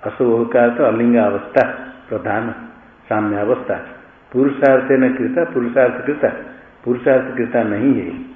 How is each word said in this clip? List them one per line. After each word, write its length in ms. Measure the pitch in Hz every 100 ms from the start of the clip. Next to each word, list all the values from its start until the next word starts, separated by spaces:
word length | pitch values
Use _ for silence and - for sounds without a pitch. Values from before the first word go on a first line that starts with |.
असु 420 | - - 123 117 117
का 180 | 123
अर्थ 180 | 120 120
अलिंगावस्था 1120 | 113 110 120 120 104 101 - 139 123 - - - -
प्रधान 420 | 110 - 104 117 - - - - - -
साम्यावस्था, 640 | 110 107 101 104 123 - 87 85 - - - _
पुरुषार्थ 600 | 123 139 135 139 131 127
न 220 | 135 127
कृता, 300 | 131 113 131
पुरुषार्थ 640 | 165 135 120 123 127 - -
कृता, 220 | 147 117 - - - - -
पुरुषार्थ 540 | - 123 143 131 - -
कृता 260 | 117 123
नहीं 300 | 107 101 127
है। 260 | 117 87 - -